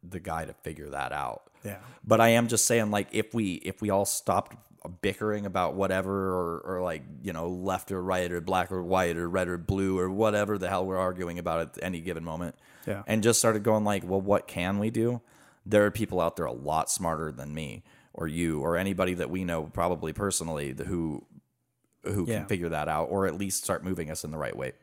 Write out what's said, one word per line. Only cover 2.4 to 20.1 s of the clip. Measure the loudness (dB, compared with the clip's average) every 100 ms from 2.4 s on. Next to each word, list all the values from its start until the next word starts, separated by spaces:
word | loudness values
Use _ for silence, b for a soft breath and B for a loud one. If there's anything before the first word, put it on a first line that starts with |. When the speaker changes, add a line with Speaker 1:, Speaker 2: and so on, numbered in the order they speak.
| 4
Speaker 1:
just | 2 4
saying, | 4 4
like, | 2 0
if | -2 -2
we, | 0 -2
if | -2 -6 -4
we | 2
all | 4
stopped | 4 0 2 2 2 -16 -20 -18 -16 -2
bickering | -2 0 -2 -2 -2
about | 0 0
whatever, | 2 2 2 0 0 0
or, | 0 0 -4
or, | -4 -4
like, | -2 -4 -10 -10
you | -6
know, | -4 -4
left | -4 -2 -2 -2
or | -4
right | 0 0 0
or | -2
black | 0 0 2
or | -2
white | 0 2 2 0
or | 0
red | 0 0
or | -2
blue | -2 0 2 2
or | 0
whatever | 4 4 4 0 -2
the | 0
hell | 0
we're | 0 0
arguing | 0 -2 -6 -4
about | -2 -2
at | -2 -4
any | -6 -4
given | -6 -6
moment, | -6 -6 -6 -10 B B -8
Speaker 2:
Yeah. | -8 0
Speaker 1:
and | 4
just | 4 6
started | 4 4
going, | 2 2
like, | 2 0 0
"Well, | 0
what | 4 2 2
can | -2 0 0
we | 0
do?" | 0 0 0 b b b b
There | 2 6 6
are |
people | 4 -2 2
out | 0 0
there |
a | -4
lot | -4 0 0 2
smarter | 0 0 -2 -4
than | -8 -10
me | -8 -8 -10 b b b
or | -6 -4
you | 0 0 2
or | 0 0
anybody | 0 0 0
that | 0 -2
we | -2
know | -2 -2 -4
probably | -2 0 0 -4